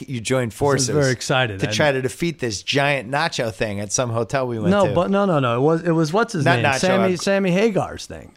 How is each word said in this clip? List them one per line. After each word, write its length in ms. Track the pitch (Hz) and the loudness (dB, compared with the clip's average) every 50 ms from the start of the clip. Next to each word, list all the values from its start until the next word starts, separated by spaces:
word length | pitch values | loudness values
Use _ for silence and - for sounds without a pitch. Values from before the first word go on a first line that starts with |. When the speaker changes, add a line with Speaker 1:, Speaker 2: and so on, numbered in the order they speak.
| - - | -10 -10
Speaker 1:
you 100 | 135 117 | -8 -6
joined 320 | 104 - 127 131 123 110 | -4 -2 0 0 0 -2
Speaker 2:
This 40 | - | -4
is 40 | - | -2
Speaker 1:
forces 300 | 143 143 135 131 131 127 | 0 2 2 2 0 0
Speaker 2:
very 240 | 147 147 139 131 127 | 0 2 2 2 0
excited. 480 | - - - 147 127 127 113 98 95 | 0 -2 0 0 0 0 0 -2 -4
Speaker 1:
to 80 | 120 104 | -4 -2
Speaker 2:
I 40 | 107 | 0
Speaker 1:
try 200 | 113 156 147 135 | 2 2 2 2
to 80 | 131 | 0
defeat 380 | 127 123 - - 175 170 151 - | -2 -4 -4 -4 -4 -4 -4 -4
this 240 | 127 117 104 98 - | -4 -4 -4 -4 -4
giant 460 | - - 143 139 143 143 135 98 117 | -2 -2 0 0 0 0 -2 -4 -4
nacho 420 | 135 147 160 170 - - 127 113 - | -2 -2 -2 -2 -2 -4 -4 -4 -4
thing 260 | - 120 107 101 101 | -4 -4 -4 -4 -6
at 140 | 104 101 - | -6 -4 -2
some 160 | - 131 120 | -2 -2 -2
hotel 400 | 113 117 117 - - 135 131 123 | -2 -2 -2 -2 -2 -2 -2 -2
we 100 | 120 110 | -2 0
went 120 | 165 175 | 2 2
Speaker 2:
No, 160 | 202 208 190 151 | 4 4 4 2
Speaker 1:
to. 60 | 127 | 2
Speaker 2:
but 160 | 170 175 190 | 2 2 2
no, 160 | 196 196 202 | 2 2 2
no, 120 | 196 165 143 | 2 2 2
no. 180 | 131 123 117 123 | 2 2 2 2
It 20 | |
was, 220 | 135 156 165 165 170 | 2 2 2 2 2
it 80 | 175 160 | 0 0
was, 180 | 165 165 147 170 | 2 0 0 0
what's 200 | 214 233 226 - | 0 0 0 0
his 140 | 165 131 | 0 2
Speaker 1:
Not 100 | 170 175 | 2 2
Speaker 2:
name? 80 | 117 123 | 4 2
Speaker 1:
nacho, 140 | 143 135 - | 2 2 2
Speaker 2:
Sammy, 340 | 185 185 190 190 190 190 180 | 2 2 2 2 2 2 0
Speaker 1:
uh, 20 | 165 | 0
Speaker 2:
Sammy 320 | - 202 196 196 196 185 170 | 0 0 0 2 2 2 2
Hagar's 540 | 190 220 233 190 170 117 80 78 - - | 2 2 2 2 0 -2 -4 -6 -10 -12
thing. 280 | - 82 78 - - - | -14 -14 -14 -16 -18 -12